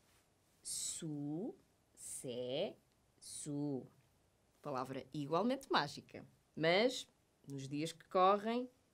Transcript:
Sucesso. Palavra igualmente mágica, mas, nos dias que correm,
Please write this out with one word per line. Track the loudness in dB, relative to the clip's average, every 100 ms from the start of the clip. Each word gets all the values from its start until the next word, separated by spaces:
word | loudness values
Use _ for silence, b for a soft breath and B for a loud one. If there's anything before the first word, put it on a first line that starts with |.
| _ _ _ _ _ _
Sucesso. | -8 -6 -6 -6 -6 -6 -4 -4 -6 -8 _ _ _ -18 -12 -8 -6 -4 -2 0 -2 -6 _ _ _ _ -14 -10 -4 -2 -2 -2 -6 -16 _ _ _ _ _ _
Palavra | -6 -4 -4 -6 -8
igualmente | -6 0 2 2 0 0
mágica, | 2 2 -4 -14 -16 -16 _ _
mas, | 0 4 6 6 2 -8 _ _ _ -10
nos | -8 -6
dias | -4 -4
que | -6 0
correm, | 6 6 6 2 -2 -4 -10 _